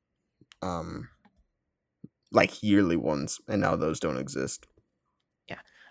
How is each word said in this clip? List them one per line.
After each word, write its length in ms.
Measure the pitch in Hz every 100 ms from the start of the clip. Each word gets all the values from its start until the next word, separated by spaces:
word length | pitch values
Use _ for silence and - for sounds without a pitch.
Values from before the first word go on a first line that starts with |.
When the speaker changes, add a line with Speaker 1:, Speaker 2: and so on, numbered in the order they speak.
| _ _ _ _ _ -
Speaker 1:
um, 480 | 92 87 85 - 123 _ _ _ _ _ _ _ _ _ - _ _
like, 320 | 110 90 -
yearly 340 | 107 101 92 85
ones, 420 | - 76 71 - -
and 140 | 104
now 140 | - 87
those 240 | 78 82
don't 180 | 82 65
exist. 480 | 69 69 65 - - _ _ _ _ _ _ _ -
Speaker 2:
Yeah. 120 | - - _ -